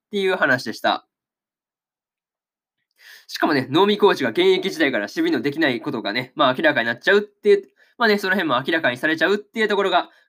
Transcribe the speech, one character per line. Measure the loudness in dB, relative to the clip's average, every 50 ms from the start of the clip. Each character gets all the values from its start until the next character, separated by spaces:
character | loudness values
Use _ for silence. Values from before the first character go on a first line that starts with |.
| _ -8
て | -6 -2
い | -2 -2
う | 0
話 | 0 0 0 0 0 -2
で | -8 -10
し | -4
た。 | -2 -2 -2 -2 _ _ _ _ _ _ _ _ _ _ _ _ _ _ _ _ _ _ _ _ _ _ _ _ _ _ _ _ _ _ _ _ _ _ _ _ _ _ _ _ -20 -20 -20 -20 _
し | -14 -6 -4
か | -2
も | 0 0
ね、 | 0 -2 0
能 | 2 2 4
見 | 4 2
コ | 4 4 2
ー | 2
チ | 2
が | -2 -4
現 | 0 2
役 | 2 4 2 2 0 -4
時 | -2 0
代 | -2 0
か | 0 -2
ら | -4
守 | -4 -4
備 | -2 -2 0
の | 0 0
で | -2 -4
き | -2 0
な | -2 -2
い | -2 -2
こ | -6 -6
と | -8 -6
が | -6 -4
ね、 | -6 -6 -6 -8 -2
ま | 0 0 0
あ、 | 0
明 | 2
ら | 0 0 0
か | 0
に | -2
な | -2
っ | -4 -2
ち | 0 2
ゃ | 2
う | 2
っ |
て | 0 -2 _ _ 2 2
い | 2
う、 | 2 2 _ _ _ _ _ _
ま | -2 0
あ | 0
ね、 | 0 0
そ | 0 -2
の | -2
辺 | 0 0 0
も | 0 -2 0
明 | 0 -2
ら | 0
か | 0 -2
に | -2 0
さ | -2
れ | -2 0
ち | 0
ゃ | 0 0
う | 0
っ | -2
て | -4 _ -4 -2
い | -2
う | 0
と | 0
こ | 0
ろ | 0 2
が、 | 2 0 0 -2 _ _ _